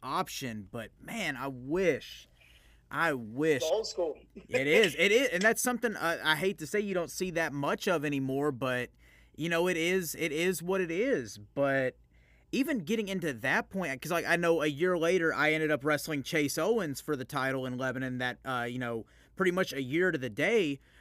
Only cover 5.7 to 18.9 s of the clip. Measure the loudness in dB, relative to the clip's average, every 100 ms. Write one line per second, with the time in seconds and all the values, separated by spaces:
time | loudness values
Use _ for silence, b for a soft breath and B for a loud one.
5.7 | 0 -2 -2 -2 0 0 2 0 -2 -4
6.7 | -2 -2 -2 -4 -4 -4 0 -2 0 -2
7.7 | 0 0 0 0 -2 0 0 0 0 -2
8.7 | -2 -4 _ b b b -6 -2 2 2
9.7 | 2 2 0 -2 -4 -2 0 0 0 -2
10.7 | -2 0 0 0 0 -2 -12 -10 -2 2
11.7 | 2 0 -4 _ b b b b 0 0
12.7 | -2 -2 -2 -2 -2 -2 -2 0 0 -2
13.7 | -4 -4 -4 -2 -2 2 2 4 4 2
14.7 | 2 0 2 2 2 2 2 2 4 2
15.7 | 0 2 0 0 -6 -2 0 0 0 2
16.7 | 2 0 -6 -4 -4 -4 -2 0 -2 -4
17.7 | -2 -2 -2 -4 -2 -4 -4 -4 -2 -2
18.7 | -4 -4